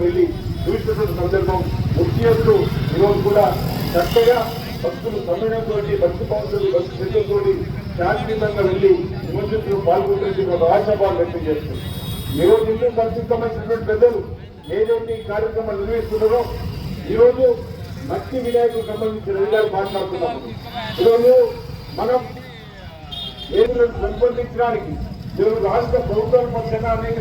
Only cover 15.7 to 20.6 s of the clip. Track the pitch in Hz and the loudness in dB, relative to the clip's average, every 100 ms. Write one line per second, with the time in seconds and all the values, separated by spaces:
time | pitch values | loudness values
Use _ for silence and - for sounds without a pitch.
15.7 | 196 202 233 - 214 214 233 220 - - | -4 -2 -2 -2 0 2 2 0 -6 -8
16.7 | - - - 156 214 247 247 254 233 - | -8 -8 -8 -2 4 6 6 2 2 -4
17.7 | - - - 277 370 - 262 240 240 233 | -12 -12 -10 -6 -6 -4 -4 0 2 2
18.7 | 226 220 214 220 214 - 196 196 220 - | 0 -6 -4 -4 -4 -4 -2 2 2 2
19.7 | 190 196 196 185 180 - - 233 - | 0 -2 -4 -4 -4 -4 -6 -10 -12